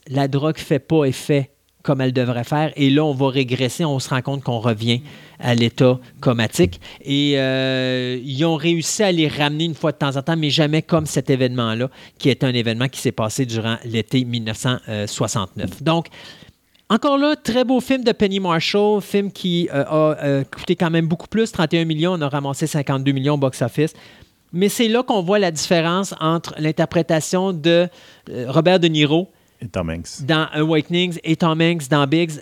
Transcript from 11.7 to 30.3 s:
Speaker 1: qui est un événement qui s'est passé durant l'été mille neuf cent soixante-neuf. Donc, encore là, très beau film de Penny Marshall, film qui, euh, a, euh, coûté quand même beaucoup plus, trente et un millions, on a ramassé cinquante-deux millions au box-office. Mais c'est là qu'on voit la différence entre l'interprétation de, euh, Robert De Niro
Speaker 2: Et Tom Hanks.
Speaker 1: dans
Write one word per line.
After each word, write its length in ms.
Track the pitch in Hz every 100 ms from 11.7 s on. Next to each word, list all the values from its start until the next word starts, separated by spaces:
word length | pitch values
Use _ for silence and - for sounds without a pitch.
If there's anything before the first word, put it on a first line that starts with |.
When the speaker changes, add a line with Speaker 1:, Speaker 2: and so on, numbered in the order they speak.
| 110 131 - - -
Speaker 1:
qui 100 | 139
est 140 | 123
un 100 | 135
événement 360 | 123 113 113 131
qui 100 | -
s'est 140 | 127
passé 320 | 117 110 - 123
durant 320 | 113 110 113 120
l'été 400 | 113 104 131 123
mille 180 | 120
neuf 140 | 110 107
cent 200 | 131 127 - 107 104
soixante-neuf. 760 | - 113 113 95 107 95 -
Donc, 260 | 139 165 - - - - - _ _ _ -
encore 280 | 220 294 277
là, 200 | 294 294
très 260 | - 240
beau 160 | 247 254
film 240 | - 262
de 80 | 233
Penny 300 | - 202 196
Marshall, 600 | 185 165 - 202 208 214
film 300 | 190 202 196
qui, 380 | - 185 175 170
euh, 120 | 139 139
a, 320 | 156 156 147
euh, 220 | 143 139
coûté 320 | 139 - - 175
quand 140 | 170
même 180 | 165 160
beaucoup 200 | 175 -
plus, 220 | 208 226
trente 220 | - 160
et 60 | 170
un 60 | 165
millions, 280 | 151 170
on 80 | 180
a 60 | 143
ramassé 400 | 143 139 139 160
cinquante-deux 460 | 156 139 135 135
millions 220 | 135 135 147
au 20 |
box-office. 560 | 131 - 123 - 156 - - - - _ _
Mais 160 | 170 196
c'est 220 | - 226
là 120 | 233
qu'on 200 | 254 220
voit 180 | 170 208
la 120 | 180
différence 640 | 151 - 175 165 180 196 -
entre 340 | 160 165 - -
l'interprétation 960 | 156 156 160 170 160 160 - 185 190
de, 340 | 175 160 170 175 - - - -
euh, 160 | 117 123
Robert 280 | 151 160 185
De 80 | 170
Niro 420 | 156 147 160 185 _ _ -
Speaker 2:
Et 60 | 110
Tom 240 | 95 82
Hanks. 320 | 82 - -
Speaker 1:
dans 220 | 135